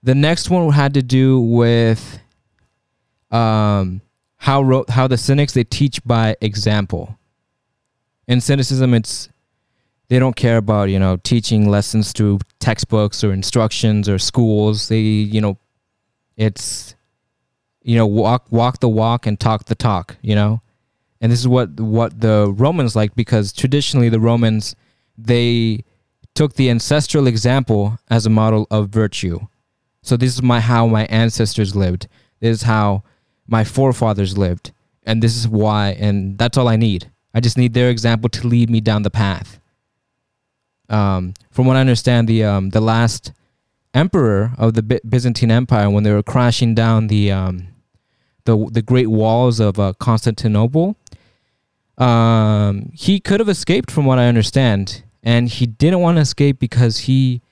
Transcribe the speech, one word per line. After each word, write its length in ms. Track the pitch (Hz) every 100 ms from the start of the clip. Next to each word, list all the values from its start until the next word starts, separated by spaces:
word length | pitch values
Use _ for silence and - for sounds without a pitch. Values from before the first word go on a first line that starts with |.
The 120 | 123 131
next 340 | 147 170 -
one 220 | 180 165
had 220 | 147 139
to 100 | 139
do 360 | 123 131 131 131
with, 800 | 117 117 117 117 113 113 - - _ _ _ _ _ _ _ _ _ _ _
um, 680 | 113 113 110 107 101 95 92 _ _ _ _
how 240 | - 139
ro-, 240 | 135 131 -
how 200 | 117 131
the 100 | 123
cynics, 360 | - 139 147
they 120 | 131 120
teach 360 | - 143 - 120
by 320 | 117 110 -
example. 800 | 110 104 107 104 98 87 - 107 _ _ _ _ _ _ _ _ _ _ -
In 120 | 123
cynicism, 540 | 120 139 127 131 131
it's, 340 | 120 107 - - _ _ _ _ _ _ _ _
they 120 | 127
don't 160 | 131 123
care 200 | 123 117
about, 320 | 104 107 98
you 100 | 98
know, 180 | 95 92
teaching 520 | - 120 104 110 104
lessons 440 | 101 101 110 104
through 260 | - 104 101 - _
textbooks 600 | - 110 - 110 104 -
or 120 | 107
instructions 760 | 95 92 120 110 - 113 104 101
or 100 | 98
schools. 680 | - - 113 107 107 107 -
They, 140 | 110
you 400 | 110 107 104 107
know, 160 | 107 98 _ _ _ _ _ _ _ -
it's, 580 | 110 - - - - - _ _ _ _ _ _ _ _
you 140 | - 117
know, 100 | 110
walk, 400 | 104 107 123 _
walk 300 | 117 120 -
the 80 | 123
walk 380 | 110 113 120 -
and 120 | 104
talk 280 | 113 110 -
the 100 | 113
talk, 400 | 120 95 87 -
you 140 | 107 104
know? 260 | 104 113 _ _ _ _ _ _
And 120 | 117
this 80 | 120
is 80 | 123
what, 320 | 123 110 71
what 420 | 110 110 117 110
the 320 | 110 107 104 101
Romans 400 | 135 175 123 110
liked, 200 | 107 -
because 360 | 113 113 101
traditionally 560 | - 131 143 139 139 120
the 120 | 113
Romans, 560 | 113 117 117 110 104 - _ _ _ -
they 680 | 113 120 120 120 113 110 - _ _ _ _ -
took 180 | 151
the 160 | - 131
ancestral 560 | 117 - 147 147 156 135
example 720 | 113 113 135 127 107 101 113 _
as 200 | 117 110
a 20 |
model 380 | 110 110 110 104
of 200 | 107 104
virtue. 500 | 107 107 - 92 87 104 _ _ _ _ _
So 120 | - 120
this 160 | 127
is 120 | 123
my, 160 | 123 120
how 260 | 113 120 117
my 200 | 110 107
ancestors 680 | 110 117 - 110 - 101 98
lived. 320 | 92 92 - _ _ _
This 180 | 113 113
is 40 |
how 400 | 117 110 104 98 - _ _ _ -
my 160 | 113
forefathers 760 | 107 - 135 123 117 101 98 98
lived. 340 | 95 87 - _ _ _
And 200 | - 110
this 120 | 113 113
is 120 | 113
why, 500 | 110 107 104 101 95
and 380 | 104 101 95 98
that's 180 | 120 135
all 120 | 123
I 80 | 110
need. 340 | 113 92 - _ _
I 60 | 117
just 180 | 120 131
need 160 | 123
their 160 | 117 123
example 400 | 117 117 113 117
to 180 | - 120
lead 220 | 120 117
me 100 | 113
down 220 | 110 107
the 80 | 104
path. 500 | 104 101 90 - - _ _ _ _ _ _ _ _ _ _ _ _ _
Um, 460 | 107 101 95 90 95 _
from 160 | - 127
what 120 | 131
I 40 |
understand, 460 | 131 117 - 120 113
the, 160 | 113
um, 260 | 107 101 95
the 100 | 107
last 540 | 110 113 117 - - - _ _ _ _ _ 127
emperor 560 | 170 185 123 98 110 123
of 180 | 113 113
the 80 |
Bi-, 180 | 107 123 117
Byzantine 420 | 123 123 113 113
Empire, 380 | 113 123 117 104
when 140 | 104
they 100 | 107
were 80 | 104
crashing 540 | 101 131 123 120 120 110
down 320 | 113 113 110
the, 240 | 104 101
um, 380 | 98 92 90 90 _ _ _ _ _ _ _ -
the, 240 | 110 107
the 120 | 113
great 240 | 107 127 117
walls 520 | 110 110 117 127 113
of, 200 | 107 98
uh, 120 | 98 92
Constantinople, 960 | - 110 - 107 113 104 117 147 180 214 _ - _ _ _ _ _ _ _ -
um, 920 | 127 117 113 113 107 107 104 101 -
he 260 | - - 196
could 220 | - 202
have 80 | 220
escaped, 400 | 180 - 190 254
from 140 | - 139
what 140 | 127
I 80 | 120
understand, 760 | 117 104 - 127 101 98 - - _
and 260 | 113 120 120
he 160 | - 123
didn't 340 | 110 147 180
wanna 220 | 170 170
escape 360 | 143 - 143 135
because 420 | 117 - 120 110
he 420 | - 131 131 123 _